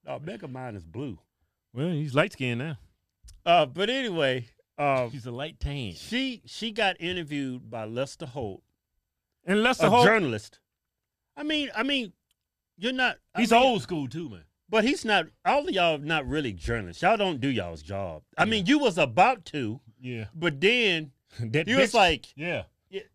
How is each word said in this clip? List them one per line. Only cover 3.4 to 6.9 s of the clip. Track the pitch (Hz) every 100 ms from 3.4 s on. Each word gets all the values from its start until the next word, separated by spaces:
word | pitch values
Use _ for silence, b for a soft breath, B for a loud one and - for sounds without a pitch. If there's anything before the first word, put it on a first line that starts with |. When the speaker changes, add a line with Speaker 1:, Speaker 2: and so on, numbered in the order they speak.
| -
Speaker 1:
Uh, | 170 147
but | 147 202
anyway, | 262 247 170 139 127 113 _ _ -
uh, | 143 131 123
Speaker 2:
He's | 135 117
a |
light | 120 151 143
tan. | 143 143 113
Speaker 1:
she, | 85 - 233 269 240
she | - - 226
got | 214 202